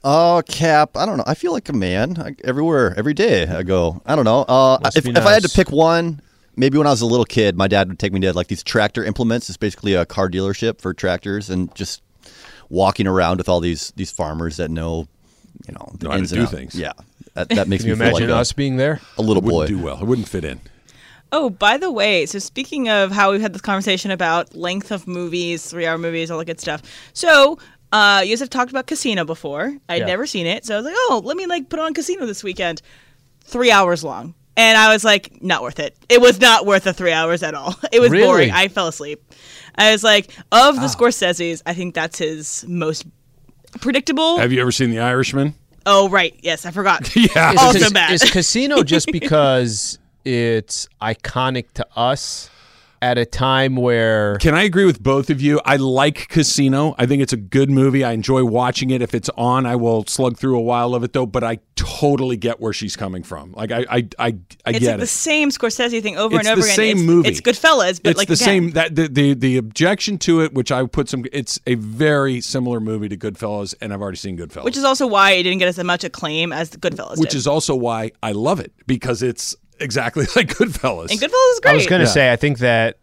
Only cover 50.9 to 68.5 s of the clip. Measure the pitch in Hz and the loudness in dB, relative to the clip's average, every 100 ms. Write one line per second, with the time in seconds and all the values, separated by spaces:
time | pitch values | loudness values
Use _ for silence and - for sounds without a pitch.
50.9 | _ 110 110 - 127 131 127 - - - | _ -8 -6 -6 -4 -2 -4 -8 -10 -8
51.9 | - 123 143 - - - _ _ _ _ | -2 -2 -2 -6 -12 -16 _ _ _ _
52.9 | _ 123 120 120 - 131 131 135 127 123 | _ -2 0 -2 -2 0 2 0 0 0
53.9 | 117 113 110 104 101 165 156 208 175 190 | 2 2 2 0 0 2 2 2 4 2
54.9 | 143 135 139 139 139 143 147 - 139 135 | 2 0 0 0 0 2 0 2 2 2
55.9 | 131 147 147 - 160 147 - 135 135 151 | 2 0 -2 -2 0 2 2 2 2 0
56.9 | - 127 139 135 120 95 135 139 135 135 | 0 0 2 0 -2 -2 0 2 4 4
57.9 | 135 127 113 110 131 123 113 123 - 131 | 2 0 -2 0 2 2 0 -2 -2 -2
58.9 | 131 120 117 - - 120 127 127 123 117 | -2 -2 -4 -6 -2 0 0 0 0 0
59.9 | 113 104 - 127 117 135 123 117 120 120 | 0 -2 -2 -2 -2 -2 0 0 0 0
60.9 | 123 117 131 123 123 113 113 _ - - | -2 -2 -4 -2 -4 -4 -6 _ -10 -8
61.9 | - 147 139 131 120 117 117 110 101 104 | -2 0 0 -2 -2 -4 -4 -6 -6 -8
62.9 | - 98 92 82 80 82 95 107 120 127 | -8 -8 -8 -12 -16 -16 -12 -6 -4 -2
63.9 | 123 113 - 117 107 - - - 117 120 | -2 -4 -4 -4 -4 -16 -10 -6 0 0
64.9 | 107 240 - 320 302 285 - 233 226 240 | 0 -4 -4 0 0 0 0 -4 -2 -2
65.9 | 233 208 175 220 190 208 220 214 196 220 | -2 -4 -2 0 0 2 2 2 2 2
66.9 | 202 165 175 170 - 240 - 320 285 185 | 2 4 4 4 0 -2 2 4 4 2
67.9 | 180 175 170 196 165 196 | 0 0 0 0 2 4